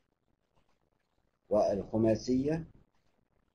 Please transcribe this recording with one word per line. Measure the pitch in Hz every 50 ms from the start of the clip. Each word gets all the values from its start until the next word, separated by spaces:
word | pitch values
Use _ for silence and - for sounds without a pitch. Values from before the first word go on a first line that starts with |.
| _ _ _ _ _ _ _ _ _ _ _ _ _ _ _ _ _ _ _ _ _ _ _ _ _ _ _ _ _ -
والخماسية | 101 104 92 87 104 95 90 - - 110 113 110 110 110 - 123 127 131 139 147 160 165 165 - - - _ _ _ _ _ _ _ _ _ _ _ _ _ _